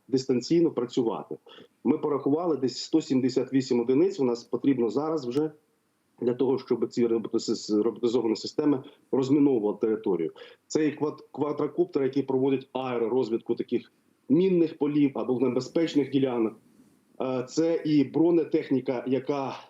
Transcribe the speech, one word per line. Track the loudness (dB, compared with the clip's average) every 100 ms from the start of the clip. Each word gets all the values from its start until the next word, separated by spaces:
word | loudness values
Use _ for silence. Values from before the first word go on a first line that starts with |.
| -4
дистанційно | -2 0 -2 2 2 2
працювати. | 0 -2 -2 -2 -2 -8 -14 -14 -20 -20 _ 0
Ми | 0
порахували, | 0 -2 0 0 0 -2
десь | -2 -4
сто | -2 0
сімдесят | 2 0 0 0 0
вісім | -2 0 0
одиниць | 2 2 2 0
у |
нас | -2 -2
потрібно | -4 -2 0 2 0
зараз | 0 -2 -4 -4
вже | -2 -2 -6 _ _ _ _ _ _
для | -2
того, | 0 0 0
щоб | -2 -2 -2
ці | 0 0
роботи-, | 0 0 -4 -2 -4 0 0
роботизовані | 0 0 0 0 0 -2
системи | -4 -2 0 0 -4 -20 _
розміновували | -2 2 4 4 4 0 0
територію. | 0 0 0 0 -2 -6 -18 -20 _
Це | -2 0
і | -2
квад-, | -6 -6 -12
квадрокоптери, | -6 -4 -2 -4 -2 -2 -2
які | -2 0
проводять | 0 0 0 0 -4
аеророзвідку | -8 -4 -2 0 0 0 -2 -2
таких | -4 -2 -4 -6 _ _ _ 0
мінних | 2 4 4 2 0
полів | -2 2 2
або | 0 -2 0
небезпечних | 0 0 -2 -2 0 0 0
ділянок. | 0 0 0 -2 -4 _ _ _ _ _ -6
Е, | -4 -4 -2
це | 0 0 0
і | 2 2
бронетехніка, | 4 2 4 4 2 -2 0 0 0 -4 -2
яка | -2 0 -4 -4 -8 -12